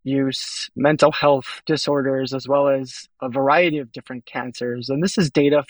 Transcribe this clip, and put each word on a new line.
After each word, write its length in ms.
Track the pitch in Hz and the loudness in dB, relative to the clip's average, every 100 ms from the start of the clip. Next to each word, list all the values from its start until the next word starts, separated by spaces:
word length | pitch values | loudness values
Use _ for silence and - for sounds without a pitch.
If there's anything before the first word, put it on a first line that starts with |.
use, 680 | 131 139 135 131 - - - - | -4 -2 0 -4 -8 -10 -12 0
mental 360 | 139 156 147 | 2 4 4
health 500 | - 147 139 - - - | 4 2 2 -2 -10 -4
disorders, 640 | 156 - 143 135 135 131 | -2 0 -2 0 -2 -4
as 140 | 135 123 | -6 -2
well 200 | 139 143 | 2 2
as 400 | 135 131 - - _ | 0 -2 -14 -20 _
a 80 | 131 | -6
variety 480 | 123 135 156 175 151 | 0 2 4 2 0
of 140 | 120 | -6
different 340 | 127 - 127 - | -14 -14 -14 -10
cancers. 640 | 135 123 - 123 123 120 | -10 -10 -6 -6 -6 -4
And 140 | 139 | -2
this 160 | 190 - | 0 0
is 100 | 160 | 0
data 340 | - 143 147 | 2 4 4